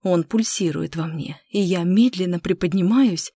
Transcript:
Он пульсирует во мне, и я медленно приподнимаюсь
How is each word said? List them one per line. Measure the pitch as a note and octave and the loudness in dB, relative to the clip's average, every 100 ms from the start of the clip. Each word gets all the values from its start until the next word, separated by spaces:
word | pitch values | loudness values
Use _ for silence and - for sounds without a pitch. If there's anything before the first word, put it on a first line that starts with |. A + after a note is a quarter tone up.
Он | F#3+ F3 | 2 0
пульсирует | D#3+ A3 A3 - F3+ D#3 E3 E3 | 2 0 0 -2 -2 -2 -6 -6
во | D#3+ | -6
мне, | D#3+ - - _ | -6 -10 -12 _
и | G3+ | -2
я | F#3+ F#3 | 0 0
медленно | E3+ F#3+ B3 F#3 F3+ F3 | 2 4 4 2 -4 -4
приподнимаюсь | - F3+ F3+ F#3+ F3+ A#3+ C4 E3+ - _ | -2 -2 0 0 2 4 2 0 -8 _